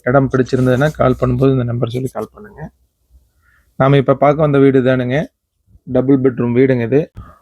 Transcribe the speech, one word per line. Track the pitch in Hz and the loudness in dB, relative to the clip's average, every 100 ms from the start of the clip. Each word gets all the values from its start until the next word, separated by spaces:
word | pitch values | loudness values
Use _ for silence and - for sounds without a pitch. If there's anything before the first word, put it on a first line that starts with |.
| - | 0
இடம் | 135 131 | 2 2
பிடிச்சிருந்ததுன்னா | 127 120 127 127 127 151 - | 0 0 0 0 0 0 0
கால் | 131 123 | 0 0
பண்ணும்போது | 127 123 135 135 | -2 0 0 0
இந்த | 120 | -2
நம்பர் | 120 120 | -4 -6
சொல்லி | 120 131 110 | -6 -8 -10
கால் | 107 | -12
பண்ணுங்க. | - 104 120 156 - _ _ _ _ _ _ _ _ _ - | -14 -20 -18 -18 -18 _ _ _ _ _ _ _ _ _ -2
நாம | 139 139 | 2 2
இப்ப | 131 135 | 2 2
பார்க்க | 139 151 151 | 0 2 0
வந்த | 139 | 2
வீடு | 139 131 123 | 4 4 2
தானுங்க, | 127 123 135 233 _ _ _ _ _ - 127 | 0 -2 -4 -6 _ _ _ _ _ -6 -2
டபுள் | 127 139 131 | 2 2 0
பெட்ரூம் | 113 120 120 | -2 -2 0
வீடுங்க | 131 127 113 | 2 0 -2
இது. | 135 170 - - - | -2 -2 -10 -20 -20